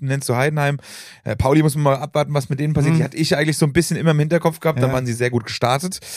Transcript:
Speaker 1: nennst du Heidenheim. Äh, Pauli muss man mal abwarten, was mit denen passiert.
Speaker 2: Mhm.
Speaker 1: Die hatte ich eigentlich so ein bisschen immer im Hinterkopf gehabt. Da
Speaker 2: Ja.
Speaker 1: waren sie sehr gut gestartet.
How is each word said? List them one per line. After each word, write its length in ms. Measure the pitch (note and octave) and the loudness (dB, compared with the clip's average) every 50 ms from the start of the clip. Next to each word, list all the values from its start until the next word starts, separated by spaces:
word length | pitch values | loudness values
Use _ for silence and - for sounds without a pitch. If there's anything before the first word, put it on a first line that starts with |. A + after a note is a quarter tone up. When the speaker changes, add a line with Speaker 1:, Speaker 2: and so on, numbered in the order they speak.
Speaker 1:
nennst 260 | C#3 C3+ C3+ C#3 C3+ - | -4 -4 -4 -4 -2 -2
du 80 | B2 | 0
Heidenheim. 420 | A#2 C3 D3+ D3+ D#3 C#3+ C#3+ C#3+ C#3 - - - - - - - - _ | 0 0 0 0 0 0 0 0 -2 -6 -14 -20 -20 -20 -20 -20 -12 _
Äh, 100 | A#2 G#2+ | -6 -4
Pauli 260 | - - C3 C#3+ D#3 D#3 | 0 2 4 4 4 4
muss 120 | D#3 C3+ | 4 2
man 80 | D3+ D3 | 2 2
mal 120 | C#3+ C3+ | 2 2
abwarten, 360 | C3 D3 C#3+ - D3+ D3 C#3 D3 | 0 -2 -4 -2 -2 -2 0 -2
was 160 | D3 C3 - | -2 -2 -2
mit 120 | D3 C3 | -4 -2
denen 120 | D3 D3+ D#3 | -2 0 0
passiert. 200 | D#3 C#3 D#3 E3 | 2 2 2 2
Speaker 2:
Mhm. 40 | D#3+ | 2
Speaker 1:
Die 60 | D#3+ | 0
hatte 120 | - - - | 0 -2 -2
ich 180 | D#3+ C3+ E3 | 0 0 2
eigentlich 220 | C#3+ D3+ D#3 D3+ - | 2 2 0 2 2
so 80 | D#3+ | 0
ein 60 | D3+ B2+ | 2 2
bisschen 220 | E3 E3 - E3 A#2 | 0 0 0 -2 0
immer 140 | C3 E3 D#3 | 2 2 2
im 60 | D3+ | 2
Hinterkopf 400 | D3+ D#3 E3 E3+ - E3+ D#3 - | 2 2 0 0 0 0 -2 0
gehabt. 200 | - E3 D3+ B2+ | -2 -2 0 2
Da 60 | B2+ | 0
Speaker 2:
Ja. 60 | B2+ C3 | 0 0
Speaker 1:
waren 120 | C3 C3 | 0 -2
sie 80 | B2 A#2 | -2 -2
sehr 160 | A#2 B2 A#2+ | -2 -2 0
gut 140 | B2 A#2+ A2 | 0 -2 -2
gestartet. 540 | - A2 - - A#2+ B2 C#3 F3 F#3 F#3 - - - - | -4 -4 -2 0 2 2 0 -2 -4 -8 -10 -12 -14 -12